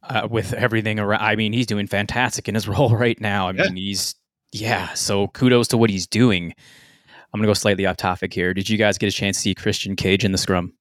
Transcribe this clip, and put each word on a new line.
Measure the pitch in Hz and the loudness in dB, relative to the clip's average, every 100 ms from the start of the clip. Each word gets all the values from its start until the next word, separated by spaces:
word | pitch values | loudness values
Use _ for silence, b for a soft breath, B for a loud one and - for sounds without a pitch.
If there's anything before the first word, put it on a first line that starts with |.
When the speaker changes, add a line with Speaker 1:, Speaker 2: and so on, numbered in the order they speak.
Speaker 1:
uh, | - 113 107 | -4 -4 -2
with | 113 101 | -2 -2
everything | 113 123 113 110 107 | -2 0 0 -2 -2
around. | 101 107 | 0 0
I | 107 | 2
mean, | 107 107 | 0 0
he's | 113 120 | 0 -2
doing | 104 101 | -2 -2
fantastic | 101 104 120 123 - - | -2 -2 -2 -2 -2 -4
in | |
his | 107 101 | -4 -2
<laughs> | |
role | 104 135 | 2 4
right | 113 120 - | 4 2 0
now. | 107 101 92 | -2 -2 -2
I | |
Speaker 2:
Yeah. | 95 | -2
Speaker 1:
mean, | 95 92 | -2 -2
he's, | 98 98 - - _ _ _ | -6 -4 -6 -10 _ _ _
yeah, | - 104 104 82 | -8 -2 -2 -2
so | - - 101 98 | -6 -2 0 0
kudos | - 127 123 117 | 2 4 4 4
to | 117 | 4
what | 113 | 4
he's | 95 90 | 2 -2
doing. | 107 123 92 85 - B B B B B B B | 4 4 4 -2 -12 B B B B B B B
I'm | 107 | -2
gonna | 107 | 2
go | |
slightly | 101 107 95 95 | 2 2 2 0
off | 92 | 0
topic | 98 90 92 | -2 -2 -4
here. | - 90 | -2 -2
Did | 92 98 | -2 -2
you | 107 | 2
guys | 107 95 | 2 2
get | 104 | -2
a | - | 0
chance | 98 95 | -2 -2
to | |
see | - | -4
Christian | 92 - 101 - 98 | -2 -2 -4 -4 -4
Cage | 95 98 104 | 0 2 2
in | |
the | 92 | -2
scrum? | - 92 87 _ | 0 -2 -2 _